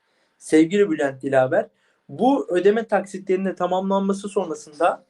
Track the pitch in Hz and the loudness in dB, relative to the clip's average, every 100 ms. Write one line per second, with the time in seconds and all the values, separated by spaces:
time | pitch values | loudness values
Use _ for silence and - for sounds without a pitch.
0 | _ _ _ _ - 156 160 202 196 151 | _ _ _ _ 2 4 4 2 2 0
1 | 143 135 139 135 127 180 226 _ _ _ | -4 -4 0 2 2 0 -4 _ _ _
2 | - 139 247 269 - 175 196 226 220 196 | -14 -2 2 2 0 2 2 2 0 -4
3 | 196 190 - 185 190 175 180 185 190 196 | -4 -8 -4 -2 -2 -4 -2 -2 -2 -2
4 | 196 196 202 202 170 147 - 147 175 - | -2 -4 -6 -4 -4 -8 -12 -2 -2 -2